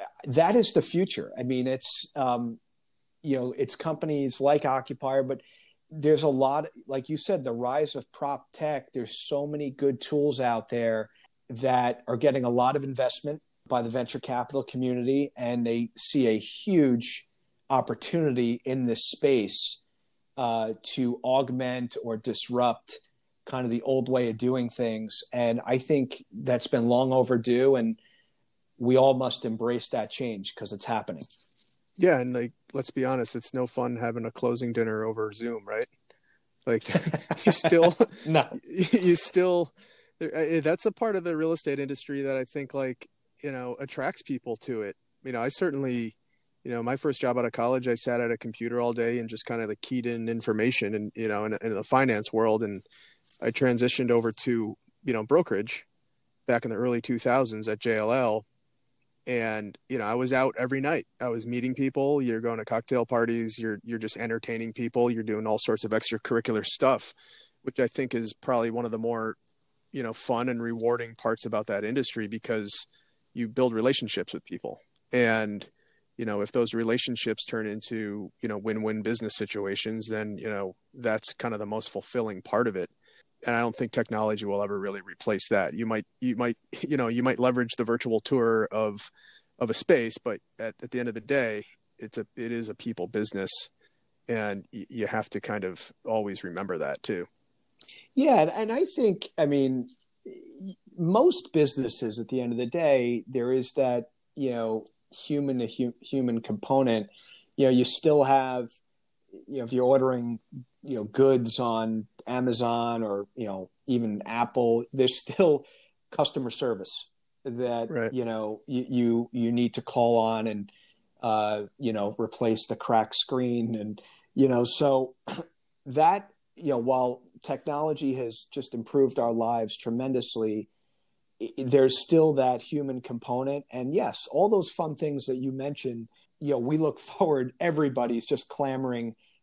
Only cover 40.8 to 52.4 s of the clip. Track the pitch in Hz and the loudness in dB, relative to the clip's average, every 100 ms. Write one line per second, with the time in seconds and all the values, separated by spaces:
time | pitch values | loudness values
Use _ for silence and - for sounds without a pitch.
40.8 | 220 - 226 190 170 156 160 165 147 139 | 0 0 0 0 -2 0 0 0 -2 -2
41.8 | 139 139 - 139 135 131 131 151 139 139 | -4 -6 -6 -4 -2 -2 -4 -8 -6 -4
42.8 | 131 127 - _ _ _ 143 131 123 - | -4 -6 -14 _ _ _ -8 -8 -8 -8
43.8 | 139 - 135 - - 131 123 110 - 113 | -10 -6 -6 -6 -6 -8 -6 -8 -6 -6
44.8 | 101 - _ _ 131 120 123 - 180 139 | -6 -10 _ _ -8 -4 -2 0 -2 -2
45.8 | 131 123 113 - _ _ _ _ 123 117 | -2 -4 -6 -10 _ _ _ _ -8 -4
46.8 | 117 135 151 131 131 123 120 - 120 131 | -4 -2 -2 0 0 0 0 0 0 2
47.8 | 123 117 - 120 117 113 117 104 117 120 | 0 0 0 0 0 -2 -6 -8 -4 0
48.8 | 120 117 117 120 113 110 - 117 107 104 | 0 0 0 -2 -4 -6 -4 -4 -4 -6
49.8 | - 127 120 117 113 117 113 107 117 - | -4 -2 -2 -2 -4 -2 0 2 2 2
50.8 | 101 107 104 110 110 104 107 107 113 104 | 0 -2 -6 -4 -2 -2 -2 -2 -4 -4
51.8 | - 131 135 107 - 110 | 2 4 4 2 2 2